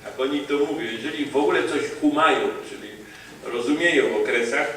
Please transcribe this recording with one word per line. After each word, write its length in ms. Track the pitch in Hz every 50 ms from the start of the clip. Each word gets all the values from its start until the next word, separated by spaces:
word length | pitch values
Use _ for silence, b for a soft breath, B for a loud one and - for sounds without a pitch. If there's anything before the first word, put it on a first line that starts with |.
| -
jak 160 | - - 135
oni 200 | 131 143 147 143
to 180 | 143 - 147 143
mówią, 260 | 143 147 143 160 175 -
jeżeli 320 | 113 110 120 151 147 151 143
w 120 | - 127
ogóle 320 | 139 151 175 - - - -
coś 120 | - 143 - - - -
kumają, 480 | 302 294 294 302 320 - 403 - 403 403 - - - -
czyli 220 | - - - - - - B B B B B B B B - -
rozumieją 640 | - - - - 151 156 170 170 - - - 117 113
o 80 | 107 107
Kresach 420 | - 123 117 117 117 - - - - -